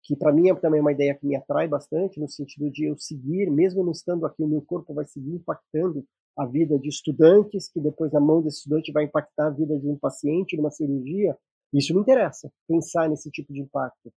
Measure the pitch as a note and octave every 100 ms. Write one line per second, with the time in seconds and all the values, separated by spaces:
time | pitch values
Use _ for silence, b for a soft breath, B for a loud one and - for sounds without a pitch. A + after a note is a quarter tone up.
0 | - C#3+ D3+ D3 F#3 F3+ E3 D3+ D3 C#3
1 | C#3+ C#3 C#3+ C3+ - D3 E3 C#3+ - D#3
2 | F#3+ E3+ D3 - C3+ - D3 C#3+ D3+ C#3+
3 | - D3 C3 F3+ F#3+ C#3+ F#3 F#3 F3+ D#3+
4 | - F3 D#3 - D#3 D3+ - F3 - D3
5 | C#3+ C#3+ C3+ E3+ - D#3 _ D#3 F3+ C#3+
6 | C3+ _ _ - C3 C3+ D#3 D3 C#3 D3
7 | - C#3+ D#3+ G3+ G#3 G3+ - E3+ D3+ -
8 | D#3+ D3 D3 D#3+ D3+ D3 C#3 D#3 E3 D3+
9 | D3 D3+ D3 - D3+ C#3 D3+ D3 C#3+ C#3+
10 | C#3 - D3 E3 F#3+ D#3+ D3 - D3 C#3
11 | B2+ F#3+ F#3+ C3+ _ _ _ C#3+ C#3 F3
12 | G#3+ C4 F3 - C#3+ _ - E3 D#3+ F3
13 | D#3+ D3+ D3+ D3 C#3+ C#3 C#3 C#3 B2+ _
14 | A#2